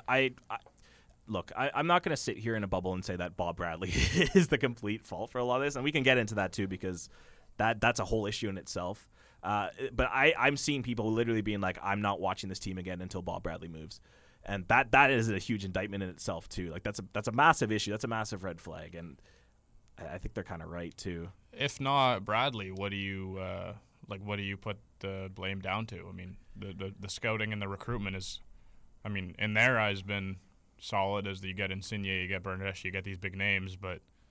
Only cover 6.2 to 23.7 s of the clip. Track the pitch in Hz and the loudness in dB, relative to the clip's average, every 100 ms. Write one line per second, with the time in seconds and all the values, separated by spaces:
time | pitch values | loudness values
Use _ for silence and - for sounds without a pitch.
6.2 | 107 104 95 - 95 92 95 87 - - | 4 0 0 0 -2 -2 -4 -4 -8 -16
7.2 | - - - - 110 110 113 120 90 110 | -20 -20 -20 0 2 4 4 2 2 0
8.2 | 101 104 104 95 - 92 90 107 - - | 0 -2 -2 -4 -6 -4 -4 -6 -12 -20
9.2 | - - 92 104 95 - 127 120 127 131 | -20 -8 0 0 0 -4 -4 0 2 6
10.2 | 151 131 135 139 - 143 117 117 110 110 | 6 6 4 4 0 0 0 0 2 2
11.2 | 117 110 104 104 92 87 98 101 104 90 | 2 2 2 0 0 -2 -2 0 2 2
12.2 | 92 92 95 92 95 92 90 90 90 92 | 0 -2 -4 -6 -4 -6 -6 -6 -6 -4
13.2 | 87 90 87 82 85 80 80 - - - | -4 -4 -4 -6 -8 -10 -12 -14 -18 -20
14.2 | - - - 98 87 120 127 135 139 123 | -20 -18 -6 -6 4 4 8 8 8 6
15.2 | 113 95 - 104 98 95 101 98 92 - | 4 0 0 -2 0 -2 -2 -4 -4 -4
16.2 | - 82 - - 85 85 104 104 92 104 | -6 -6 -6 -6 -4 -4 -6 -6 -4 -4
17.2 | 117 117 156 151 107 107 101 107 117 113 | 0 6 8 8 4 2 0 -2 -2 -2
18.2 | 107 98 92 85 85 80 82 85 85 67 | -4 -4 -6 -8 -10 -12 -12 -12 -14 -16
19.2 | - - - _ _ - - - 80 87 | -20 -20 -20 _ _ -20 -20 -14 -10 -8
20.2 | - 104 - 85 80 87 87 - 95 85 | -6 -6 -8 -8 -8 -8 -8 -8 -8 -6
21.2 | 90 - - - 143 - 135 139 127 104 | -8 -12 -20 -4 -4 -2 0 4 4 2
22.2 | 104 110 135 113 95 95 101 98 98 95 | 0 2 2 -2 -8 -4 -4 -2 -4 -4
23.2 | 95 95 92 92 92 | -6 -6 -6 -6 -8